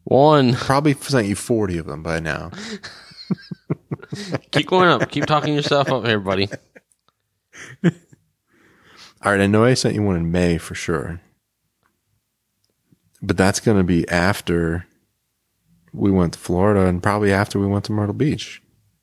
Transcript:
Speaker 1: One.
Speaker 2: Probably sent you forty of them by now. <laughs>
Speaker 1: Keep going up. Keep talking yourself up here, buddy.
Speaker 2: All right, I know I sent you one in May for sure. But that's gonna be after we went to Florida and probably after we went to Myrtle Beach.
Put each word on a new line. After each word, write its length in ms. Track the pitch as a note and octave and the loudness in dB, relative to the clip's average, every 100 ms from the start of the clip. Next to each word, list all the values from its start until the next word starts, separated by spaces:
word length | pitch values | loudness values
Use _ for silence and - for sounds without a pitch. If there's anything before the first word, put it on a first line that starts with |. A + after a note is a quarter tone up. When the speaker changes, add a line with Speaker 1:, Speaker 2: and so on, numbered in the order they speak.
Speaker 1:
One. 500 | - B2+ D3 D3+ B2+ B2+ | 0 4 6 6 4 0
Speaker 2:
Probably 380 | - C3+ D3+ | 0 0 2
sent 340 | C3+ - C#3 G2+ | -2 -2 -2 0
you 80 | G2+ | -4
forty 420 | - A#2 G2+ E2+ | -2 -2 -2 -4
of 80 | D2+ | -8
them 180 | D2 | -10
by 160 | E2 E2 | -6 -4
now. 320 | D#2+ D2 E2 F#3 | -4 -6 -8 -14
<laughs> 2000 | A3 G#3 - - - - - F3+ - - _ D3+ _ - - - G3+ C#3+ - | -14 -14 -16 -20 -20 -20 -8 -8 -8 -18 _ -10 _ -14 -12 -14 -10 -10 -4
Speaker 1:
Keep 160 | C#3+ D3+ | -4 0
going 200 | F#3 F3+ | 2 4
up. 240 | B2+ C3 | 2 0
Keep 140 | D3 D3 | -4 0
talking 280 | D3+ C#3+ | 0 0
yourself 380 | D3 C#3+ C#3+ C#3 | -2 0 0 0
up 140 | C3 A2+ | 0 0
here, 140 | G#2+ | 0
buddy. 260 | F#2+ F#2+ G2 - _ _ _ _ _ _ _ _ _ - - C3 F3+ - _ _ _ _ _ _ _ _ _ - - _ | 0 -2 -2 -6 _ _ _ _ _ _ _ _ _ -20 -20 -4 -2 -2 _ _ _ _ _ _ _ _ _ -20 -20 _
Speaker 2:
All 100 | G2 | 0
right, 80 | G2 | 2
I 60 | G2+ | 4
know 180 | G#2+ A#2 | 4 4
I 80 | |
sent 220 | B2+ A#2 G#2 | 4 0 0
you 80 | |
one 120 | G#2 F2 | 0 0
in 160 | E2 | 0
May 260 | F2 F2 E2 | 2 2 0
for 180 | - - | -4 -10
sure. 440 | - D#2+ C2 F2 - _ _ _ _ _ _ _ _ _ _ _ _ _ _ _ _ _ _ _ | -6 -4 -4 -10 -16 _ _ _ _ _ _ _ _ _ _ _ _ _ _ _ _ _ _ _
But 140 | G2+ F#2+ | -2 2
that's 240 | F#2+ - | 2 2
gonna 240 | - G2+ | 2 2
be 240 | F2+ F2 - | 4 2 2
after 800 | F2 F2+ G2+ - E2+ E2 E2+ - _ _ _ _ _ _ _ _ _ _ | 0 0 0 -2 0 0 -2 -6 _ _ _ _ _ _ _ _ _ _
we 180 | - G#2+ | -4 0
went 220 | F#2+ E2+ | 2 0
to 60 | - | -4
Florida 460 | - F2+ G2+ G2+ F#2 | -4 0 2 4 2
and 180 | F2+ | 0
probably 300 | G#2 G#2 G#2 | 0 0 2
after 260 | F#2+ G#2 G2+ | 2 0 -2
we 60 | G2 | 0
went 160 | G2+ - | -2 -2
to 60 | |
Myrtle 220 | G#2+ G#2 | -4 -4
Beach. 480 | G#2 C#3+ - - - _ _ _ _ | -2 -2 -2 -8 -18 _ _ _ _